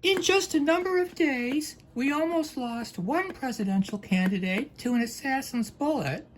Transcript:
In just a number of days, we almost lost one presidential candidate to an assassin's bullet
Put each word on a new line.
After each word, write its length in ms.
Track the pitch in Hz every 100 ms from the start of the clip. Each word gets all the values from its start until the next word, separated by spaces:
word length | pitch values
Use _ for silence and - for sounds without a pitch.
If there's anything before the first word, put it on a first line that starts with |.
In 200 | 359 381
just 320 | 339 381 370
a 60 | 320
number 360 | 285 339 359 370
of 180 | 359
days, 640 | - 320 254 240 277 302 - -
we 160 | - 269
almost 460 | 294 320 339 302 -
lost 420 | 247 233 233 -
one 360 | 180 311 381
presidential 640 | 349 262 226 196 196 190 208
candidate 800 | - 185 185 196 190 190 285 -
to 160 | 247
an 80 | 240
assassin's 680 | 233 - 269 269 262 240 220
bullet 560 | - 285 294 143 143 -